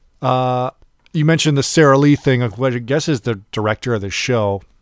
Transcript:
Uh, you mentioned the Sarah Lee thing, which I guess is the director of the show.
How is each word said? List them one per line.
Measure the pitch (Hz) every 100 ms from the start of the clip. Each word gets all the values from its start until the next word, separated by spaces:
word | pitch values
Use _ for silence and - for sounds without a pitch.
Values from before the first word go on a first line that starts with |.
| _ _
Uh, | 131 127 127 127 127 - _ _ _
you | 160 151
mentioned | 165 160 139
the |
Sarah | 139 - 147 135
Lee | 143 143
thing, | 143 127
which | 120 98 131 120
I |
guess | 117 147 165
is | 131
the | 120 104 -
director | - 107 107 127
of | 113
the | 98
show. | - - 120 104 98 - _